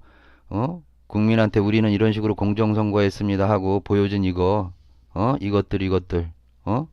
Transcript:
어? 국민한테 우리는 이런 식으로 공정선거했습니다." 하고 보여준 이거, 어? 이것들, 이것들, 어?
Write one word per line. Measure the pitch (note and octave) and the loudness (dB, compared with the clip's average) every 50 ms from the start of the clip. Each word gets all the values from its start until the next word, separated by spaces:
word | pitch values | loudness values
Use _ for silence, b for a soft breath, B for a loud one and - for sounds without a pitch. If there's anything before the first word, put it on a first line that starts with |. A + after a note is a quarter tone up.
| b b b b b b b b b b | b b b b b b b b b b
어? | - G2 A#2+ C#3+ F3 F3 D#3 _ _ _ _ - | -6 -4 -4 -4 -6 -10 -16 _ _ _ _ -6
국민한테 | - G#2+ G#2+ A2 A2+ A2+ A2 G#2+ - A2+ | -2 0 2 2 4 4 2 2 2 2
우리는 | G2 G#2 G#2 A2+ A2 G#2+ | 2 2 2 2 2 2
이런 | G#2 G2 A2 A2 G#2+ | 2 2 2 2 0
식으로 | A2 G#2+ G#2+ G2+ | 0 0 -2 -2
공정선거했습니다." | - G2+ G2+ G#2 G#2 A2+ G#2+ G#2+ G#2+ G#2+ G#2 G2 G#2 G2+ G2 - - G#2 G#2 G2 F#2+ G2 F#2+ | 0 0 -2 0 0 0 0 0 0 0 0 2 2 2 0 0 -2 -4 -2 0 0 2 2
하고 | F#2 F#2 F#2+ F#2+ F#2+ G2+ | 2 0 0 0 -2 -2
보여준 | F2 - G#2 G2+ G2+ G2+ G2+ G2+ F#2+ | -2 0 0 2 2 2 0 0 0
이거, | F#2 F2+ F2+ F2+ F2+ G2+ A2 - F2+ F2+ - - - - _ - _ - | 0 0 0 0 0 0 0 -2 -6 -10 -18 -20 -20 -20 _ -20 _ -6
어? | E2 G2+ A#2+ C3+ - | -2 -2 0 0 -2
이것들, | - G2+ G2+ G2+ F#2+ - - G2 | -2 0 0 0 0 0 -2 -2
이것들, | F#2+ F#2+ F2+ F#2 F2+ - F#2 F2 E2+ E2 - _ _ _ _ _ - | -2 0 -2 -2 -2 -2 -4 -4 -4 -4 -8 _ _ _ _ _ -6
어? | - G2+ B2+ D#3+ D#3 | -4 -4 -4 -4 -8